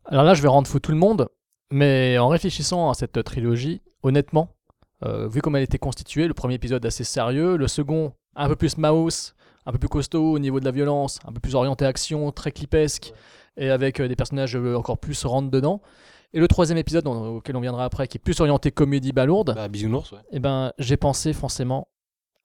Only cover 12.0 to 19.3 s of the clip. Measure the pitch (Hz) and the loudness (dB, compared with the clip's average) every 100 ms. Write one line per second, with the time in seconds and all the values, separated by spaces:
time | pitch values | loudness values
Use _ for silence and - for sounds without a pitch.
12 | - 156 147 - 151 - 143 160 151 - | -4 -4 -4 -4 -8 -8 -2 0 0 -2
13 | - - - - _ - 135 127 135 131 | -12 -20 -20 -20 _ -6 0 0 0 0
14 | 127 127 - 139 131 120 123 120 117 120 | -2 -2 -4 -2 -2 -2 -2 -2 -2 -6
15 | - 143 127 131 139 131 143 202 _ _ | -6 -6 -2 -2 0 0 0 -2 _ _
16 | - - _ 160 170 - 165 165 156 165 | -20 -20 _ 2 4 4 4 0 0 -2
17 | 151 113 110 113 - 127 123 123 127 - | -2 -4 -6 -8 -8 -6 -4 -4 -4 -4
18 | 131 - - 170 151 143 147 - 147 139 | -6 -6 -4 2 4 4 2 2 2 2
19 | 131 131 131 | 0 0 2